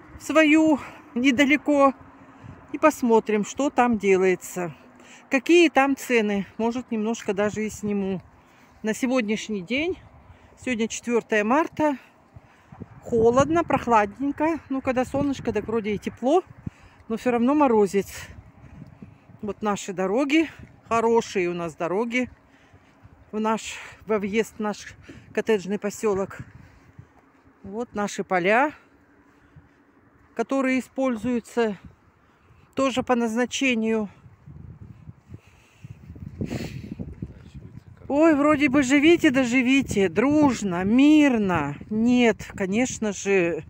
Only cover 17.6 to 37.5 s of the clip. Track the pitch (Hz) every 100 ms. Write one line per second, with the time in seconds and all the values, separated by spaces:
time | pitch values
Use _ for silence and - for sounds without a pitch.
17.6 | 277 220 202 196 - - - - - -
18.6 | - - - - - - - - 208 -
19.6 | 214 196 - 180 190 226 285 311 320 -
20.6 | - _ - 226 226 226 - 196 175 175
21.6 | 170 - 160 190 240 247 247 - _ _
22.6 | _ - _ _ - _ _ 214 220 220
23.6 | - - - - - 214 196 220 - -
24.6 | 214 196 - - - - - 220 220 214
25.6 | 175 208 208 - 214 190 190 - - -
26.6 | - _ _ - - _ _ _ _ _
27.6 | 190 214 247 208 202 - 185 185 175 226
28.6 | 294 - _ _ _ _ _ _ _ -
29.6 | _ _ _ _ _ _ _ - 226 269
30.6 | 262 262 - - 262 220 233 240 - 240
31.6 | 220 180 - - _ _ _ _ _ _
32.6 | _ - 269 240 247 240 233 226 240 -
33.6 | 269 226 220 220 202 - - - - -
34.6 | - - - - - - - - _ _
35.6 | _ _ - - - - - - - -
36.6 | - - - - - - - - -